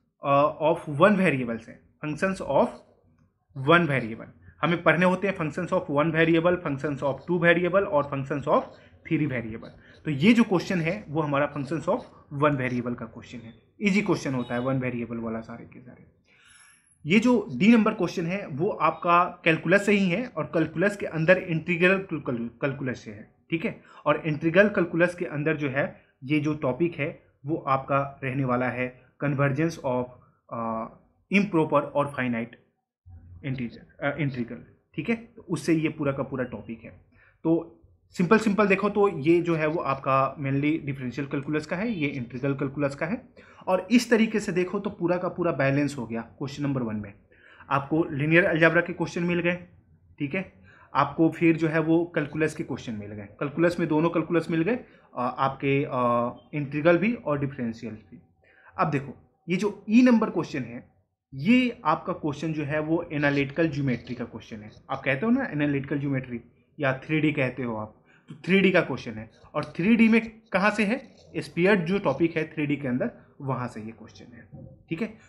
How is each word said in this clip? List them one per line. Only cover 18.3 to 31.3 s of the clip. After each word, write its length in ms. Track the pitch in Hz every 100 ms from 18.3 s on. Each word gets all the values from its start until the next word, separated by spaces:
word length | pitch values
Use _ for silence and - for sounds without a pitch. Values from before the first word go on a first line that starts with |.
| 196 165
वो 240 | 139 196
आपका 720 | - 156 - 175 175 180 -
कैलकुलस 420 | 170 160 165 196 202
से 60 |
ही 160 | 202 190
है 180 | 180 254
और 180 | 160
कैलकुलस 520 | 143 170 160 160 196 202
के 100 | 196
अंदर 320 | 160 160 180
इंटीग्रल 600 | 170 160 156 165 180 196
कैलकुल-, 500 | 190 151 143 120 117
कैलकुलस 520 | - 147 135 131 117
से 60 | 113
है। 240 | 107 - _ _
ठीक 140 | 160
है, 180 | 214 - - - 151
और 160 | 151 165
इंटीग्रल 420 | 147 165 170 208
कैलकुलस 460 | 208 170 165 170
के 100 | -
अंदर 320 | 175 147 151 156
जो 120 | 143
है, 360 | 131 185 - _ _
ये 160 | 131 151
जो 140 | 147
टॉपिक 400 | 151 131 123 170
है, 280 | - 147 - _ _ 135
वो 100 | 160
आपका 640 | 139 135 - 139 139 -
रहने 200 | 135 131
वाला 240 | 131 123 123
है 360 | 120 127 - _ -
convergence 540 | 147 139 143 135 165 160
of, 200 | 135 127 123 - _ _ _
अ, 340 | 120 113 113 117 - _ _ _